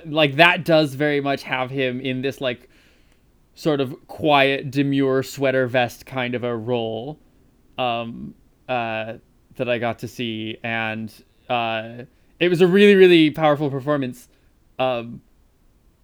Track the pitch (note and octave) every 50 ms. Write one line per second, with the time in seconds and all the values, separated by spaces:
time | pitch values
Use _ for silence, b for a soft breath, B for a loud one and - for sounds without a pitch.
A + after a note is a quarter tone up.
0 | - D#3+ D3 D#3+ D#3 C#3+ C3 D3 E3+ F3 F3+ F#3 C#3 E3+ D#3+ D#3 D#3 C#3 C3 C3
1 | D3+ D3 C#3+ C#3+ C#3 C#3 C#3 C3+ - D3 C3+ C3 B2+ B2 C#3 C#3 C3 B2+ B2 B2+
2 | C3 C3 B2+ B2+ C3 C3+ B2+ - C#3 B2+ B2 - _ b b b b b b b
3 | b b b b _ _ _ _ _ _ _ - - E3 D3 C#3 C3+ B2+ - -
4 | _ - - - - D3+ C#3+ C#3 C3+ C#3 C#3 C3+ D3 C3+ A#2+ C#3 C#3 C#3 C#3 C#3
5 | C3+ C3 C3 C3+ C3 - - C3+ C#3 C3 C3 C3 B2+ A#2+ B2 B2+ A#2+ A2+ - -
6 | - - C3 C3 B2 B2 B2 A2 A#2+ A#2+ A#2+ A2+ A2 B2 B2 A#2 A2+ A2+ A2 A2
7 | B2 D3 D3+ - _ _ _ _ _ _ _ _ _ _ _ - B2+ A#2+ A#2 A#2
8 | A#2 A#2 A#2+ B2 C#3+ - - _ _ _ _ _ _ - B2+ A#2+ A#2 A2+ A2 A2
9 | A2 A2+ A2+ - _ _ _ _ _ _ - - B2 A#2+ A#2+ A2+ A#2+ A#2 A2 -
10 | B2+ A2+ - - B2 A2+ A2 A2 A2 A2 A2+ - - A#2 A2+ A2+ A2+ A2 A2 A2
11 | A2 A2 - - _ _ _ _ _ - B2 A#2+ A#2 A2+ A2+ A2 A2 A#2 A#2+ A#2+
12 | B2+ - _ _ _ _ _ - E3+ F3+ F3+ D#3+ F#3 F3 F3+ G3+ G#3 G3+ G3+ F#3+
13 | F#3 F3+ F3 E3 D#3 D3+ - D#3+ D#3+ D3+ D3 C#3 D#3 C3+ C#3 C3+ B2 D3 D3 C#3+
14 | C3 B2 B2 - - _ _ _ _ _ _ _ _ _ _ - C3 B2+ B2 A#2
15 | A#2 A#2+ C3 C3+ - _ _ _ _ _ _ _ _ _ _ _ _ _ _ _